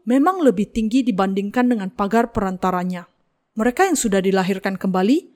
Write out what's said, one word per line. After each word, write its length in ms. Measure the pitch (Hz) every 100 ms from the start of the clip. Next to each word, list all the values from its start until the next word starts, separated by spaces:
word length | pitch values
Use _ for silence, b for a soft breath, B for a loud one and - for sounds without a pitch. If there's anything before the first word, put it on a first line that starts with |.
| 214
memang 340 | 269 339 381
lebih 300 | 269 190 196
tinggi 340 | 233 220 262 240
dibandingkan 640 | 190 196 196 202 247 247
dengan 200 | 226 185
pagar 400 | - 202 226 240
perantaranya. 760 | 220 190 185 185 180 180 180 - _ _ _ _ 220
Mereka 320 | 233 247 381
yang 80 | 285
sudah 240 | 233 196
dilahirkan 560 | 190 190 180 190 196 190
kembali, 560 | 196 185 202 311 -